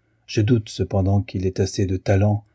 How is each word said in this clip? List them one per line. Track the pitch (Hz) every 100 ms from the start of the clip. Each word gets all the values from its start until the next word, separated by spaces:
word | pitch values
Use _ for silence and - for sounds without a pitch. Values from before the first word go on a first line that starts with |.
| _ _ -
Je | -
doute | 107 120 107
cependant | - 95 98 95 101
qu'il | - 98 92
ait | -
assez | 95 - 95
de | 92
talent, | - 98 107 107 -